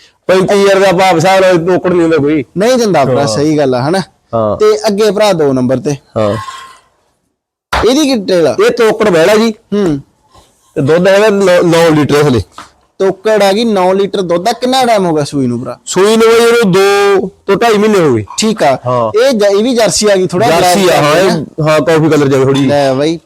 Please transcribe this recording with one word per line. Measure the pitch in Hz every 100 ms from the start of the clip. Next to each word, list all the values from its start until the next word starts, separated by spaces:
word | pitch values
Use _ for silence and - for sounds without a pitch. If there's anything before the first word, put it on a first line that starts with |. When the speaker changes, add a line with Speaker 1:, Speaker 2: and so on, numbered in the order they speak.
| - _ -
Speaker 1:
ਪੈਂਤੀ | 185 190 202
ਹਜ਼ਾਰ | 196 196
ਦਾ | 196
ਆਪਾਂ | 175 190
ਹਿਸਾਬ | 170 180 190
ਨਾਲ | 190 180
ਤੋਕੜ | 170 180 180
ਨਹੀਂ | 175
ਹੁੰਦਾ | 165 165
ਕੋਈ। | 143 156 127 -
Speaker 2:
ਨਹੀਂ | 214 254
ਦਿੰਦਾ | 226 165 135
ਭਰਾ, | 127
Speaker 1:
ਹਾਂ। | 139
Speaker 2:
ਸਹੀ | 139 147 151
ਗੱਲ | 143 127
ਆ, | 135
ਹਨਾ? | 185 - _ _
Speaker 1:
ਹਾਂ। | 113 107 101
Speaker 2:
ਤੇ | 214 214 226
ਅੱਗੇ | 202 214
ਭਰਾ | 196 214
ਦੋ | 180 147
ਨੰਬਰ | 131 127 127
ਤੇ। | 147
Speaker 1:
ਹਾਂ। | 143 _ - 107 107 - - - - _ _ _ _ _ _ _ _ - - 190
Speaker 2:
ਇਹਦੀ | 262
ਕੀ | 302 262
ਡਿਟੇਲ | 185 180 156
ਆ? | 117 220
Speaker 1:
ਇਹ |
ਤੋਕੜ | 240 220 208 214
ਬਹਿੜਾ | 170 170 214
ਜੀ। | 226 214 -
Speaker 2:
ਹੂੰ। | 202 196 143 - _ _ - _ _ _ -
Speaker 1:
ਤੇ |
ਦੁੱਧ | 135 165 185
ਹੈਗਾ | 196 214
ਨੌ, | 202 196 175
ਨੌ | 175 165 165
ਲੀਟਰ | 151 147 143
ਹਲੇ। | 147 123 - - - _ _ -
Speaker 2:
ਤੋਕੜ | 196 - 214 214
ਆ | 202
ਗਈ, | 196
ਨੌ | 240 202 180
ਲੀਟਰ | 190 196 202
ਦੁੱਧ | 180 170 190
ਆ। |
ਕਿੰਨਾ | 233 254 262 247
ਟਾਈਮ | 220 185
ਹੋ |
ਗਿਆ | 156
ਸੂਈ | 143 143 127
ਨੂੰ | 120
ਭਰਾ? | 127 123 -
Speaker 1:
ਸੂਈ | - 202 220
ਨੂੰ | 226
ਇਹਨੂੰ | 226 233 233 220
ਦੋ | 180 392 202 202 392 190 - -
ਤੋਂ | 196
ਢਾਈ | 240 208
ਮਹੀਨੇ | 214 208
ਹੋ | 160
ਗਏ। | 117 101 -
Speaker 2:
ਠੀਕ | 220 220
ਆ। | 156 131 123
Speaker 1:
ਹਾਂ। | 123 113 202 262
Speaker 2:
ਇਹ |
ਜ-, | 240
ਇਹ | 202 196
ਵੀ | 226 233
ਜਰਸੀ | 214 165 208
ਆ | 196
ਗਈ, | 185
ਥੋੜਾ | 175 226
Speaker 1:
ਜਰਸੀ | 170 180 202
Speaker 2:
ਬਲੈਕ | 185 156
Speaker 1:
ਆ, |
ਹਾਂ, | 147
Speaker 2:
ਆ | 156
Speaker 1:
ਇਹ, | 190
Speaker 2:
ਨਾ। | 170 139 - 156
Speaker 1:
ਹਾਂ, | 156
ਕਾਫੀ | 147 160 156
ਕਲਰ | 147 147
ਜਾਵੇ | 139 135
ਥੋੜੀ। | 135 139
Speaker 2:
ਲੈ | 143 139
ਬਾਈ, | 131 147 165